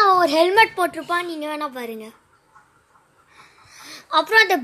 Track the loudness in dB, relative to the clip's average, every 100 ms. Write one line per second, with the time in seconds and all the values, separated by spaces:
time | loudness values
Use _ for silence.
0 | 4 4 2 2 2 4 2 0 -4 -4
1 | -6 -6 -6 -10 -10 -8 -10 -10 -12 -14
2 | -16 -20 _ _ _ _ _ _ _ _
3 | _ _ _ _ -20 _ _ -20 -20 -20
4 | -4 -2 2 2 4 2